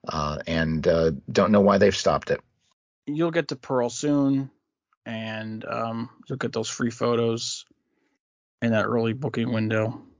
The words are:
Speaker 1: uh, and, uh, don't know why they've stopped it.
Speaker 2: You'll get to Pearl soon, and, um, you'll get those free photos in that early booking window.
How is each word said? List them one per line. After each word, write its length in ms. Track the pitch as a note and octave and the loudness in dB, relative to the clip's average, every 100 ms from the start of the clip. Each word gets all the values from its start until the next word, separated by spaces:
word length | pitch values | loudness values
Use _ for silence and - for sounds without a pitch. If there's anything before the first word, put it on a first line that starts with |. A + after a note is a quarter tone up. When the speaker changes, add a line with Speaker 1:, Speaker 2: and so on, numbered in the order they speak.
| - | -6
Speaker 1:
uh, 300 | D#2 D2 D2 - | -4 -4 -6 -4
and, 360 | E2 D#2+ D#2+ D#2 | -2 0 2 2
uh, 240 | E2 E2 C#2 - | 4 2 0 0
don't 220 | - G2 | 2 6
know 80 | G#2 | 6
why 180 | G2+ G2 | 6 6
they've 160 | G2 | 4
stopped 380 | F#2+ F#2 D2+ - | 4 0 0 -2
it. 80 | D2+ _ _ _ _ _ _ - | -4 _ _ _ _ _ _ -6
Speaker 2:
You'll 240 | D3+ E3+ | -2 0
get 180 | E3 C#3+ | 0 -4
to 80 | C3+ | -10
Pearl 320 | - C3 A#2+ | -2 0 0
soon, 640 | A#2 D3 C#3+ C#3 C3+ C3+ _ _ _ _ _ - | -2 0 2 2 0 -2 _ _ _ _ _ -10
and, 580 | A2+ A2 A2 A2 A2 | -8 -8 -8 -8 -10
um, 460 | A#2+ A#2 A#2 A2+ A#2 _ - | -8 -6 -4 -6 -8 _ -12
you'll 120 | C3 | -6
get 140 | A#2 | -4
those 160 | A2+ A2+ | -4 -6
free 220 | - A#2 | -4 -4
photos 760 | A2+ A#2+ A#2 A#2 A#2 - - - _ _ _ _ _ _ _ _ _ | 0 0 2 0 -2 -6 -10 -14 _ _ _ _ _ _ _ _ _
in 120 | A#2 | 0
that 140 | A2 G2+ | 0 0
early 260 | A#2 A2+ | 0 -2
booking 400 | A2+ C3+ A#2+ A#2 | -2 -4 -4 -2
window. 500 | A2+ A2 A2 A2 - - | -2 0 0 -2 -4 -18